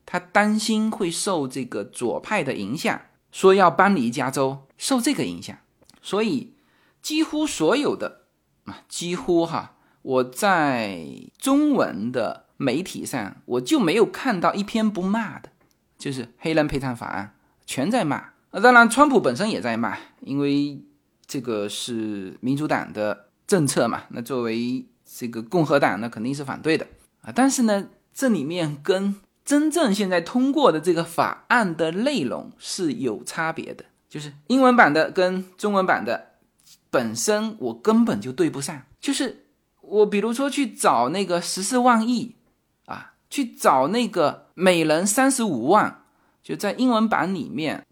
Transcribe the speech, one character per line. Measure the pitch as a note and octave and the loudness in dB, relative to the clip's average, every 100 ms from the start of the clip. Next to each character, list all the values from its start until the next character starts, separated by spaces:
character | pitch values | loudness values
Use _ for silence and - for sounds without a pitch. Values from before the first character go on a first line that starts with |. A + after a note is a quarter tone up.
| - | -8
他 | F3+ | -8
担 | F3 G3+ G#3 G#3+ | 0 2 2 2
心 | G#3+ A3 A3 | 0 0 0
会 | G#3+ F#3 | -2 -4
受 | E3 - F3 C3 | -2 -2 -2 -2
这 | C3+ A#2+ | -6 -8
个 | A2 | -8
左 | G#2 - A#2+ E2+ | -10 -6 -4 -4
派 | - G#3+ | -4 -4
的 | C#3 | -2
影 | G#2 G2 C3 | -4 -6 -4
响， | A3 B2+ - _ _ | -4 -6 -10 _ _
说 | - F#3+ G3 | 2 4 6
要 | F3+ | 6
搬 | D#3 F#3+ G3 | 6 4 4
离 | A#2 | 0
加 | A#2+ B2+ | -2 -4
州， | C3+ C3+ C#3 - _ | 0 -2 -2 -12 _
受 | - C4 | -2 0
这 | A#3 | 0
个 | A3+ | -2
影 | G#2+ F2 | -4 -6
响， | G2 - _ _ _ _ | -12 -18 _ _ _ _
所 | - F#3+ | -6 -2
以 | A3+ C#3 - _ _ _ _ _ | -2 -2 -6 _ _ _ _ _
几 | - D#4 | -6 -2
乎 | D#4 D4+ D4+ | -2 -2 -4
所 | - D#3 B3 | 0 2 2
有 | B3 G2 | 0 -2
的， | G#2 - _ _ _ _ - | -6 -10 _ _ _ _ -18
啊， | G2 - | -18 -14
几 | - F3 F3 | -8 -6 -4
乎 | - E3+ E3 | 0 0 0
哈， | C#3 - _ _ _ | -4 -8 _ _ _
我 | - B2+ | -2 0
在 | B2+ - G#3 F3+ D3 B2 G#2+ F2+ D2+ - - _ | 0 -2 0 2 2 0 -4 -8 -12 -16 -20 _
中 | - C#4 D4+ | 0 2 4
文 | A#3 G2+ D2 A2+ | 2 0 -2 -4
的 | B2+ G2+ - _ - | -2 -4 -6 _ -4
媒 | C#3 C3 | -2 -2
体 | F#3 - G2 | -4 -10 -8
上 | C3+ G2 - - | -8 -8 -12 -6
我 | B2 | -4
就 | B2 D#4 | 0 2
没 | F3 G3 | 2 4
有 | G3 | 2
看 | - C4 F#3+ | 0 -4 0
到 | E3+ | 0
一 | - | 0
篇 | G3+ A3+ G#3+ | -2 -2 0
不 | G3+ | -2
骂 | F#3 G#3+ G#3 - | -2 -2 -4 -10
的， | - _ _ _ _ _ | -18 _ _ _ _ _
就 | D3 | -8
是 | C3 A2+ _ | -8 -10 _
黑 | D#3+ | 0
人 | D#3+ D3+ | 2 2
赔 | C#3+ | -2
偿 | C3 A#2 | -6 -6
法 | - | -8
案 | - G2+ - _ _ - | -8 -10 -14 _ _ -10
全 | - D3 | -4 0
在 | B3 | 0
骂。 | D#3+ B2 - _ _ | 0 -2 -6 _ _
呃， | F3+ | 4
当 | A#3 | 8
然 | B3 A3+ | 8 8
川 | A#3+ D4+ | 6 4
普 | B3 | 6
本 | C#3 B2 | 2 0
身 | G#3+ | -2
也 | C#3+ | -2
在 | A#2+ A2+ | -2 -2
骂， | A2+ - - _ | -4 -6 -12 _
因 | - C#3 | -8 -4
为 | C#3+ C#3+ C#3+ C#3 - _ _ _ - | 0 0 -2 -6 -18 _ _ _ -12
这 | D3 | -8
个 | B2 G#2+ G#2 | -4 -4 -4
是 | - - A2+ A2 G2+ F#2+ - | -6 -6 -6 -4 -6 -10 -8
民 | A#2+ C#3+ | -4 -2
主 | D3+ | 0
党 | C3+ - | -2 -4
的 | F#2 G#2+ - _ _ - | -4 -4 -4 _ _ 0
政 | G3 C#3 | 2 2
策 | - A#2 | 2 0
嘛， | - - | -2 -8
那 | A#2+ | -12
作 | A#2 C3 | -6 -4
为 | A#2 A2+ A#2+ B2+ - _ _ - | -2 -2 -4 -6 -10 _ _ -12
这 | B2 | -10
个 | A#2 | -10
共 | A2+ F3+ D3+ | -4 0 2
和 | C#3+ | 4
党 | D3 G2 | 4 0
那 | A#2 | -6
肯 | A2+ | -6
定 | A#2 | -6
是 | C#3+ | -6
反 | C3+ - | -8 -6
对 | D3+ D#3+ | 0 -2
的 | - - _ _ | -2 -14 _ _
啊。 | - | -8
但 | A#2 C4+ | 0 2
是 | C4 | 2
呢， | A3+ G3+ - - _ | 2 0 -4 -14 _
这 | - C4+ | -4 0
里 | G3 | 0
面 | C#3 F3 D#3+ D3 | -2 -4 -4 -4
跟 | - F#3 G3 G3+ _ _ | -2 0 0 -4 _ _
真 | - C#4+ D#4 | 0 2 2
正 | F4 C#4 | 2 2
现 | G3 G3 | 2 0
在 | F3+ | 0
通 | E3+ B3 C4 | 0 0 2
过 | C#4+ B3 | 4 4
的 | D#3 | 4
这 | E3 | 2
个 | E3 | 0
法 | E3 - A2 - - | 0 0 -2 -2 0
案 | A#3+ G3+ D#3+ | 2 2 0
的 | D#3+ | -2
内 | E3+ B3+ C4+ | -2 -2 -2
容 | B2+ D#2+ - - | -2 -4 -10 -16
是 | - - E3+ | -12 -4 -4
有 | A#2 B2+ G#2 | -2 -4 -4
差 | - - D#3+ | -8 -4 -4
别 | D#3 - | -4 -10
的， | - - _ _ | -14 -18 _ _
就 | D3+ | -14
是 | D3+ - - | -14 -14 0
英 | C4 | 4
文 | B3+ A#3+ | 6 6
版 | F3+ | 6
的 | D3 D3+ | 4 2
跟 | - F#3 F#3 F#3 - | 2 0 0 -6 -6
中 | G#3 | -2
文 | G3+ | 0
版 | F#3 A#2 G#2+ | 2 0 0
的 | A2 - _ _ _ _ _ _ | -6 -8 _ _ _ _ _ _
本 | - A#2 A2+ | -2 -2 -2
身 | - G#3 A3 - | -2 0 -2 -6
我 | B2 A#2 | -8 -2
根 | - A3 A3+ | 2 4 4
本 | B2 | 0
就 | A#2 | -4
对 | B2+ D#3+ | -2 -2
不 | C#3 | -2
上， | C#3 D3+ - _ | -8 -10 -16 _
就 | - | -6
是 | C4+ C4+ - _ _ _ _ | -2 -4 -6 _ _ _ _
我 | - G3+ G#3 | -2 2 4
比 | G3+ | 2
如 | A3 | 0
说 | A#3 C#4 | -2 -2
去 | C#4 B3+ | -2 -4
找 | - F#3+ B2+ A#2+ | 0 2 4 2
那 | F#3 F#3+ | 0 -2
个 | F3 | -2
十 | E3+ - | -4 -6
四 | G3 B3+ | -2 2
万 | B3 A#3 A3 | 4 4 2
亿 | A#3+ - - _ _ _ _ - | -2 -4 -12 _ _ _ _ -16
啊， | - - _ _ | -16 -16 _ _
去 | - | -6
找 | A#3 - - C#3 C#3 | -6 0 4 4 4
那 | A#3 A#3 | 0 -2
个 | F#3 C#3+ - - | 2 0 0 -12
每 | - F#3 F3 | 2 4 4
人 | D#3 D#3 G3+ | 4 2 2
三 | - C4 | 2 2
十 | C4 | 2
五 | A3 C3 B2 | 0 0 4
万， | G#3 C#3 - _ _ _ _ | 4 4 -2 _ _ _ _
就 | - D#3+ | -12 -6
在 | G#3 | -4
英 | - B3+ | 0 2
文 | A3 A3 | 2 2
版 | - E3 F#3+ | 2 0 -4
里 | E2+ | -6
面， | G2+ D#3 G2+ - | -6 -4 -6 -10